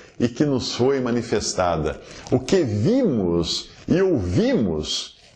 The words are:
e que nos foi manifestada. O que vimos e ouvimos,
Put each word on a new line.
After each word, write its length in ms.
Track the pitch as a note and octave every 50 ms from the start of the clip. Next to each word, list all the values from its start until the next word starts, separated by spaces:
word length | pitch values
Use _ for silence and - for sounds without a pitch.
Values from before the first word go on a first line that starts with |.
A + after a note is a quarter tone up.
| - - - -
e 100 | A#2 A#2
que 160 | B2 - D3+
nos 300 | D3 C#3 B2 - - -
foi 260 | - A#2 C3 C#3 C3+
manifestada. 1000 | B2 B2 A#2 A#2+ A#2 - - G#2+ - - - - F#2 F2 E2+ D#2 D2+ D2+ C#2+ - - - - - - -
O 80 | A#2+ B2
que 240 | B2 - - F#3+ E3
vimos 1080 | A#2+ G#2 G#2 G#2+ E3 A#3 C4+ C4+ G3+ C3+ A2+ F#2+ F2 E2+ E2+ E2 D2 - - - - - - - -
e 120 | C3+ F3
ouvimos, 1160 | G3 F#3+ F3 B2 F#2 F2 F2+ - G#3+ B3+ C#4 F#3 A#2 F#2 D#2+ D2+ D#2 - - - - - - - - - -